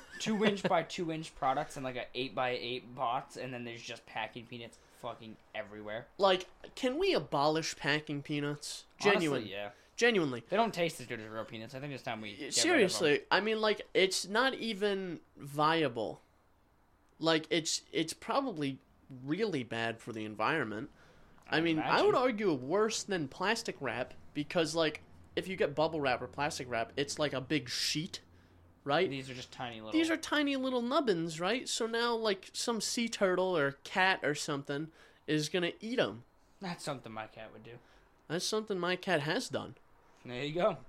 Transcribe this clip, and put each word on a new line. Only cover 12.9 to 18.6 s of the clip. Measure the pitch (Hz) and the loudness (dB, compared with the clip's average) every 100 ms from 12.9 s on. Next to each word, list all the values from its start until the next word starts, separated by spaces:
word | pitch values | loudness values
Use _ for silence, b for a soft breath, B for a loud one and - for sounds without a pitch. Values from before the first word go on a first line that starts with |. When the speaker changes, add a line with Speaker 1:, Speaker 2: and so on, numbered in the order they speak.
| - 156 139 | 4 4 4
Speaker 1:
them. | - | 4
Speaker 2:
I | 180 | 2
mean, | 214 220 | 2 2
like, | 214 208 - | 2 0 0
it's | 165 190 - 180 | 4 4 2 0
not | 214 262 | 2 2
even | - 226 196 208 196 185 151 - - | 0 -4 -2 0 0 -4 -8 -12 -16
viable. | 143 143 151 165 143 117 95 - _ _ _ _ _ _ _ _ _ - | -6 2 4 4 2 0 -4 -6 _ _ _ _ _ _ _ _ _ -2
Like, | 160 160 160 | 2 2 2
it's, | 170 - - - | 0 0 -4 -2
it's | 156 160 | -2 -2
probably | - - 262 277 160 | -4 -2 0 0 -2